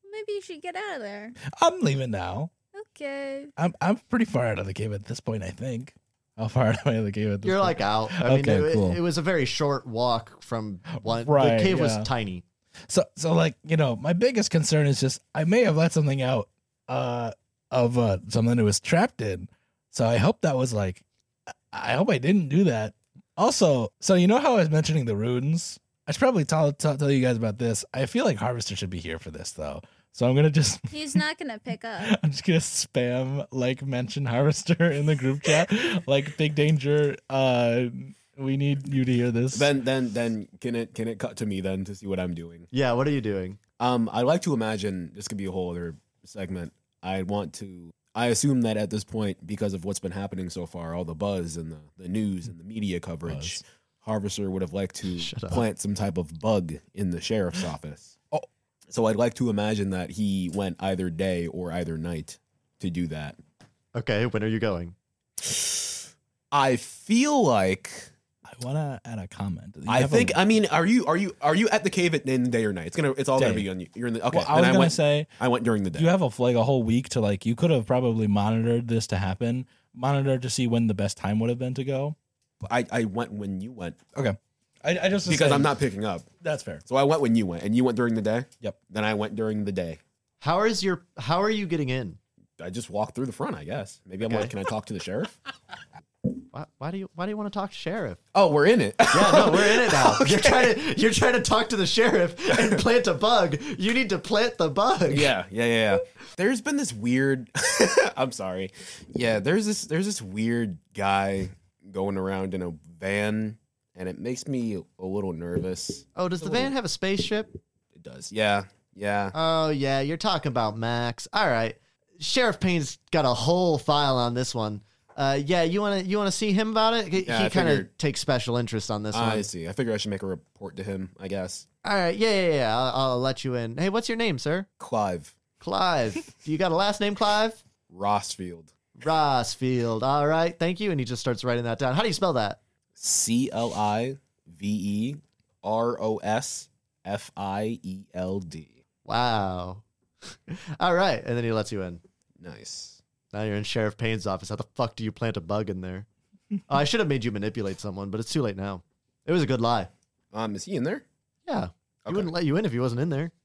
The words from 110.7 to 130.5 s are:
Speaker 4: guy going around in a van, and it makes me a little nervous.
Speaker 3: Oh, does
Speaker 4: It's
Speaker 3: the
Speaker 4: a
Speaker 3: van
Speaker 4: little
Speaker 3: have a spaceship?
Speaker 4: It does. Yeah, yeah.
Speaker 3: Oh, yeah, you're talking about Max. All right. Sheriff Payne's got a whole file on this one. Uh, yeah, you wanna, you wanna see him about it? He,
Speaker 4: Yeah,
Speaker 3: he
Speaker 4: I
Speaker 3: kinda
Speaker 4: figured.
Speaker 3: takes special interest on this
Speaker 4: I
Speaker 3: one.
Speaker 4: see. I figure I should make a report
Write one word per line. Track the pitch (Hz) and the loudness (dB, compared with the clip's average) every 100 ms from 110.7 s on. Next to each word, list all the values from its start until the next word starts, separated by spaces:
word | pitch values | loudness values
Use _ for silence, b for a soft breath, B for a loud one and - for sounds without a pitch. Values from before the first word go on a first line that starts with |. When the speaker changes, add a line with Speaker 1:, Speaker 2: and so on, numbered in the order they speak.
| 82 _ | -6 _
Speaker 4:
guy | - 98 98 98 98 95 - _ _ 98 | -4 0 2 2 -2 -4 -10 _ _ -10
going | 95 98 98 | -4 -4 -2
around | 95 95 95 | -4 -4 -4
in | 92 | -6
a | 87 80 - 85 | -6 -10 -18 -8
van, | 95 101 104 107 110 110 _ _ _ 90 | -2 0 0 -2 -4 -8 _ _ _ -10
and | 92 | -10
it | - | -8
makes | 110 127 - | -8 -8 -6
me | 131 113 98 - _ | -4 -4 -6 -10 _
a | 92 | -6
little | 98 98 | -4 -4
nervous. | 80 85 87 92 90 - - - | -6 -6 -4 -4 -8 -8 -12 -12
Speaker 3:
Oh, | - 180 | -6 -4
does | 175 | -4
Speaker 4:
It's | 185 | -4
Speaker 3:
the | |
Speaker 4:
a | |
Speaker 3:
van | 220 | -2
Speaker 4:
little | 269 269 | -2 -2
Speaker 3:
have | |
a | 202 | -4
spaceship? | - 190 196 - 214 214 - _ _ _ - | -4 -2 -2 -2 -2 -4 -14 _ _ _ -20
Speaker 4:
It | |
does. | - 65 - | -20 -16 -10
Yeah, | 107 107 101 95 _ _ | 0 2 2 -2 _ _
yeah. | 95 104 101 98 | -8 -2 -2 -2
Speaker 3:
Oh, | 120 160 160 160 | -2 0 2 0
yeah, | 147 139 135 | 0 0 0
you're | 139 160 | -2 -2
talking | 214 175 147 | -2 -2 -2
about | 123 110 107 | 0 -2 -2
Max. | 117 120 120 117 - | -2 -2 -4 -6 -4
All | 202 190 | 0 2
right. | 117 113 - _ _ _ _ | 2 0 -4 _ _ _ _
Sheriff | - 262 240 - | -2 2 2 2
Payne's | 185 175 139 - _ | 2 2 0 -8 _
got | 165 | 2
a | 135 | 2
whole | 117 117 180 180 147 | 2 2 4 4 2
file | - 147 143 127 | 2 2 4 2
on | 120 | 0
this | 120 127 | 0 -4
one. | 120 107 107 _ _ _ | -2 -4 -4 _ _ _
Uh, | - 139 139 | -2 0 0
yeah, | 143 180 | 0 2
you | 165 190 | 2 0
wanna, | 208 196 | 0 -2
you | 185 208 | -2 0
wanna | 202 | 0
see | - 214 | 0 2
him | 196 220 | 2 2
about | 220 220 | 2 2
it? | 226 196 | 2 0
He, | 185 185 | -2 0
Speaker 4:
Yeah, | 113 | 0
Speaker 3:
he | |
Speaker 4:
I | 107 | 2
Speaker 3:
kinda | 185 170 | 2 2
Speaker 4:
figured. | 107 95 _ | 2 -2 _
Speaker 3:
takes | 147 - | -4 -2
special | - 127 120 120 | -2 -2 0 -2
interest | 117 113 - | -2 -4 -4
on | 107 | -4
this | 107 | -2
Speaker 4:
I | 110 117 | 0 0
Speaker 3:
one. | 110 | 0
Speaker 4:
see. | 98 87 82 | -4 -8 -8
I | |
figure | 98 120 | -4 -2
I | 107 | -2
should | 104 | -2
make | 98 | -6
a | 98 | -6
report | 87 _ | -8 _